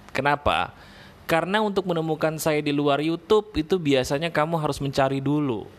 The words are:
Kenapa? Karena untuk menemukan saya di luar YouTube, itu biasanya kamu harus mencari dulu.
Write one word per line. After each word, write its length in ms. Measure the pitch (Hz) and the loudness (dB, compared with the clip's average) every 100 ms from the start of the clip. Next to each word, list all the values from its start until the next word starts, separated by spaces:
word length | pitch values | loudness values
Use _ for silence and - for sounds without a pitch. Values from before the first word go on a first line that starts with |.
| - | -6
Kenapa? 640 | 139 143 143 - 82 90 - - - - - | -2 0 2 2 0 0 -8 -20 -20 -20 -16
Karena 400 | - 160 165 214 | -2 0 2 0
untuk 240 | 214 196 180 | 0 0 0
menemukan 480 | 170 160 156 160 156 | -2 -2 0 -2 -2
saya 240 | 160 151 | -2 0
di 160 | 147 143 | 0 0
luar 240 | 143 139 | 2 2
YouTube, 560 | 156 165 - 214 208 156 | 0 -4 2 2 2 -6
itu 240 | 156 190 | -2 0
biasanya 480 | 147 135 127 143 165 | 2 2 2 -2 0
kamu 320 | 160 156 165 | 0 0 0
harus 160 | 151 - | -2 -4
mencari 480 | 139 139 135 139 | -2 0 0 0
dulu. 400 | 135 147 143 107 - | 0 0 0 -4 -8